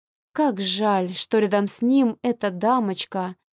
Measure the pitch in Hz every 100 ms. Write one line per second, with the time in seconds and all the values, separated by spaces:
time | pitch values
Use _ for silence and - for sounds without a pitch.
0 | _ _ _ - 302 196 190 196 214 196
1 | 180 180 - 220 208 208 202 - 233 269
2 | 240 - 240 240 202 180 214 254 208 180
3 | - 190 185 185 _